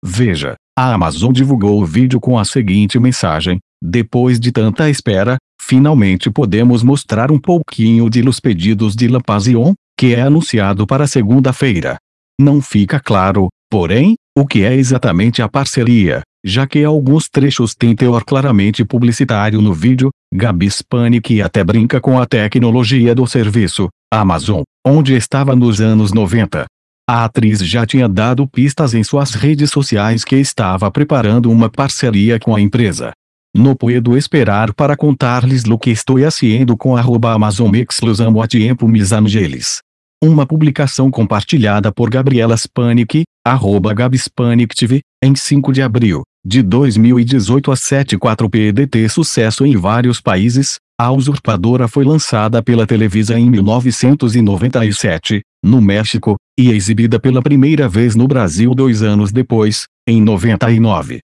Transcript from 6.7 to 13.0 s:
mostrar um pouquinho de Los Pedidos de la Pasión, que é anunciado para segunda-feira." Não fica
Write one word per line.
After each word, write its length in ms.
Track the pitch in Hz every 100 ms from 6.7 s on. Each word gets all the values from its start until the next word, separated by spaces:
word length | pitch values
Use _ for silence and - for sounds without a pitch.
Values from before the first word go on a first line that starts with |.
| 120
mostrar 480 | 120 139 - 104 127
um 80 | 151
pouquinho 720 | 160 175 151 - 113 113 117
de 100 | 120
Los 180 | 123 123
Pedidos 560 | 135 90 90 107 107
de 140 | 107 120
la 120 | 123
Pasión, 520 | - 104 104 117 139 196 _ -
que 160 | 131
é 60 | 120
anunciado 680 | 135 156 165 113 98 98 101
para 200 | 135 147
segunda-feira." 920 | 139 104 127 131 127 139 92 67 62 _ _ _ -
Não 220 | 139 143
fica 400 | 135 - 98 147